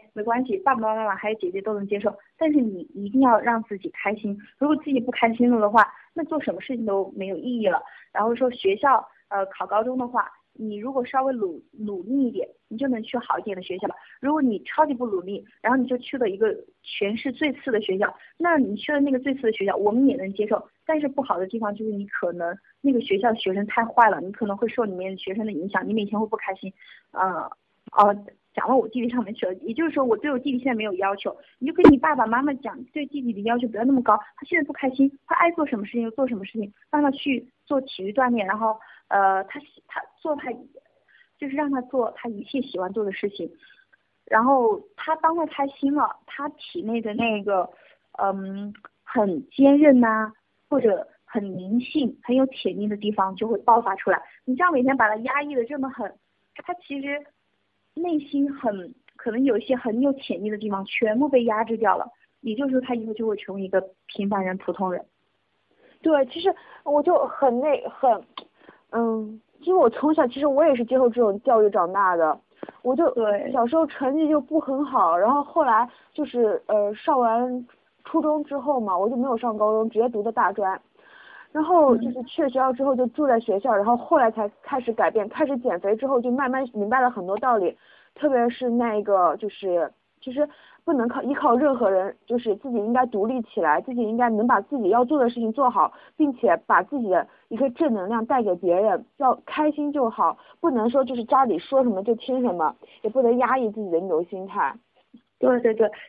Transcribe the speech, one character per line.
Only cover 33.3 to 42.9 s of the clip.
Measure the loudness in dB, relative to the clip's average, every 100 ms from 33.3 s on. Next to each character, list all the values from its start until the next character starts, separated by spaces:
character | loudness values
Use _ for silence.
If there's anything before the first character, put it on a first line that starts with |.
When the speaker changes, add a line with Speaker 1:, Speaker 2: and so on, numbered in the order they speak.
Speaker 1:
的 | -4
要 | -2 -2
求 | -2
不 | -2
要 |
那 | 2
么 | 2
高， | 4 2 0 -20
他 |
现 | -4 -2
在 |
不 | -2
开 | -4 -2
心， | 2 2 0 -4
他 |
爱 | 0 2
做 | 0 -2
什 | -4
么 |
事 | -4
情 | -6
就 | -4
做 | -2 -2
什 | -2
么 |
事 | -8
情， | -8 -10 -12 _
让 | 0
他 | 2
去 | 0 -2 -4 -6 _
做 | -4 -2
体 | -2 -8
育 | -4
锻 | 0 2
炼， | 0 -2
然 | -2
后， | -2 -2 -8 -20 -4
呃， | 2 2 2
他 | -4 -12
喜-， | -18 _ _
他 | -12 -14 _
做 | -6 -4
他， | -6 -12 -16 -20 -20 _ _ _ _ _
就 | -6
是 | -4
让 | -2
他 | -2
做 | -2 -2 -2
他 | -4 -10
一 | -10
切 | -6 -6
喜 | -4 -6
欢 | -6